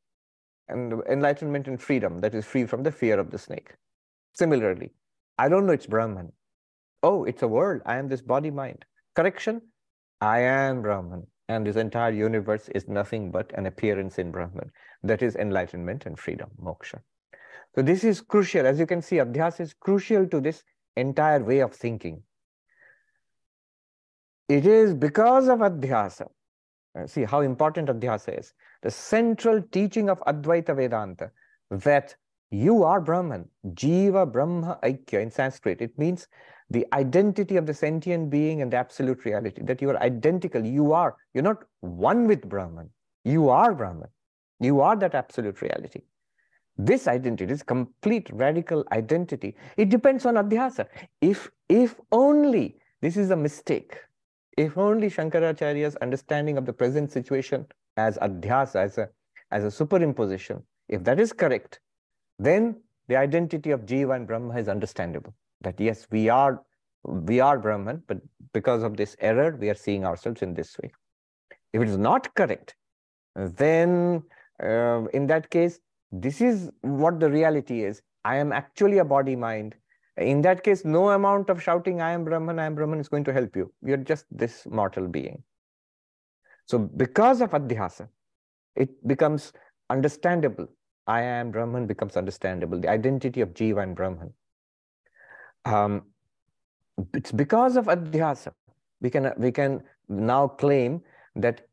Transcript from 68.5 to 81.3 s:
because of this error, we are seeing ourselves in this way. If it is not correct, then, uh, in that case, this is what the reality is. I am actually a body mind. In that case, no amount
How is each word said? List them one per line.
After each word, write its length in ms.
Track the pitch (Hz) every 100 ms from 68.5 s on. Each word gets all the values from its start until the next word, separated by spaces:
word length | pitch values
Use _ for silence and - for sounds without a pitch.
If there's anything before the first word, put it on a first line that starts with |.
because 300 | 113 131 120
of 140 | 113 104
this 200 | 107 -
error, 360 | 107 113 156 143
we 100 | 104
are 60 |
seeing 300 | 104 - 101
ourselves 380 | 95 85 117 117
in 120 | 92
this 220 | 82 82 -
way. 120 | - - _ _ _ _ _ - _
If 100 | 110
it 60 | 113
is 80 | 98
not 360 | 104 247 -
correct, 420 | - 160 - - - _ _ _ _ _
then, 880 | - 95 87 147 165 175 175 175 170 156 _ _ _
uh, 440 | 101 113 120 117 110
in 140 | 139 143
that 240 | 160 156
case, 300 | 170 170 170 _ _ _
this 280 | 92 117 147
is 300 | 240 214 170 -
what 400 | 127 139 160 170
the 100 | 156
reality 520 | 147 160 151 - 120
is. 180 | 101 107 _ _
I 120 | 110 131
am 160 | 147
actually 460 | 123 - - 208 202
a 60 |
body 320 | 160 139 135 127
mind. 380 | 117 110 107 - _ _ _ -
In 240 | 101 139
that 200 | 175 180
case, 220 | 208 190
no 260 | 156 160 202
amount 400 | 196 196